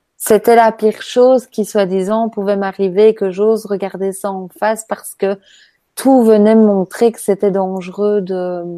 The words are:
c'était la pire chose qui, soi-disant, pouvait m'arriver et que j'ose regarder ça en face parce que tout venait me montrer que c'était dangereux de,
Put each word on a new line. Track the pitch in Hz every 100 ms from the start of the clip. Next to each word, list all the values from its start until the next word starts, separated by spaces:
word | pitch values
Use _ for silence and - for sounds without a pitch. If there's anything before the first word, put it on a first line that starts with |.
| _ _
c'était | - 208 233 233
la | 226
pire | 220 214 -
chose | - 247 254 262 247
qui, | -
soi-disant, | 202 214 185 190 185 220 226
pouvait | 208 196 196
m'arriver | 196 190 196 185 220
et |
que | 214 190
j'ose | 180 214 214 208
regarder | 196 190 185 190
ça | 190 202
en | 190 180
face | - 214 220 -
parce | 202 -
que | - 196 196 _ _ _ _ _
tout | - 262 262
venait | 220 214 208
me | 220 214
montrer | 196 180 - 233
que | 226
c'était | - 190 202
dangereux | 196 190 190 180 190 208 208
de, | 185 185 180 175 175